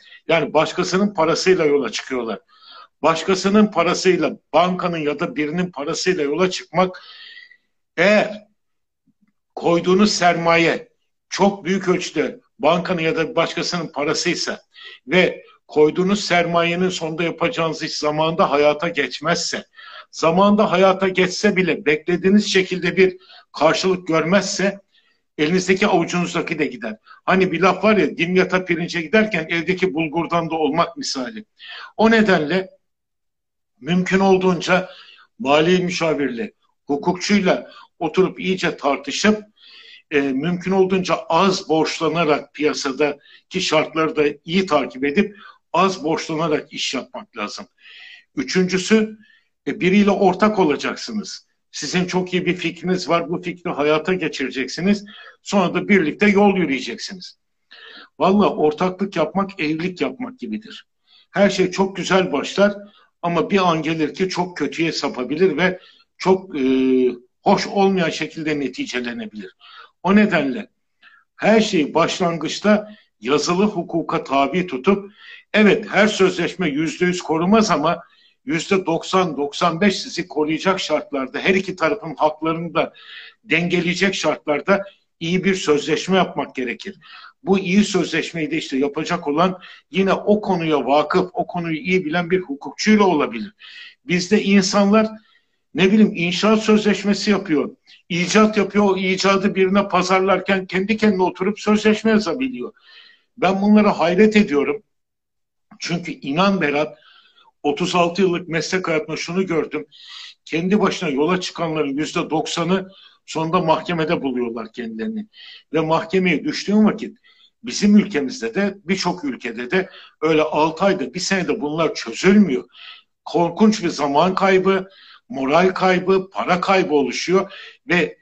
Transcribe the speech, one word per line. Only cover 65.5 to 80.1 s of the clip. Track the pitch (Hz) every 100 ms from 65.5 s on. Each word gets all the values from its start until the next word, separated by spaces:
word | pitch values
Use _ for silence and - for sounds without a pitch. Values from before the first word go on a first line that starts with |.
| 143
ve | 180 180 - _ _ _
çok, | 175 190 190 151
e, | 131 131 131 131 127 120 - _
hoş | - 190 -
olmayan | 202 196 190 160
şekilde | 156 156 165 156 147
neticelenebilir. | 135 - 135 123 120 117 107 107 95 - - - - _
O | 175 202
nedenle | 202 175 139 117 101 _ _ _ _ _ _ _
her | 165 220
şeyi | 214 180 135
başlangıçta | 156 165 - 175 165 156 - 208 208 - - _ _
yazılı | 110 147 151 175 208
hukuka | 175 170 170 143 160
tabi | - 139 139 180 -
tutup, | 127 156 202 - - - - _
evet | 202 214 156 -
her | 170 208
sözleşme | - 185 180 170 - 175
yüzde | 139 160 - 180
yüz | 180
korumaz | - 160 180 220 -
ama | 160 151 - - _ _ _ -
yüzde | 160 - 196 190
doksan, | 165 - 190 180 135
doksan | 143 - 175 165
beş | 208 196
sizi | 131